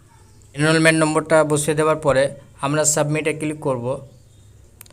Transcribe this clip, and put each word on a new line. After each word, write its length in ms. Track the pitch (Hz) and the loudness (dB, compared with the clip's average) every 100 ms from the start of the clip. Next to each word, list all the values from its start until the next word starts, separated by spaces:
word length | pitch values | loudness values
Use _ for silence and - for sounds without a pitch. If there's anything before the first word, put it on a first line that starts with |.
| _ - - - - | _ -20 -20 -20 -14
এনরোলমেন্ট 460 | 139 151 160 160 160 | -2 0 2 4 2
নম্বরটা 440 | 156 156 156 160 | 2 0 2 2
বসিয়ে 320 | 151 151 147 151 | 2 0 0 0
দেওয়ার 200 | 156 156 | 0 0
পরে 340 | 147 131 139 - - - | 2 2 0 -2 -20 -8
আমরা 240 | 139 151 | -4 0
সাবমিটে 480 | 147 - 147 156 151 | 0 0 0 -2 -4
ক্লিক 280 | 151 151 151 | -4 -6 -6
করব। 480 | 147 127 120 143 - - - _ - - - - - | -6 -4 -6 -8 -12 -20 -20 _ -20 -20 -20 -20 -20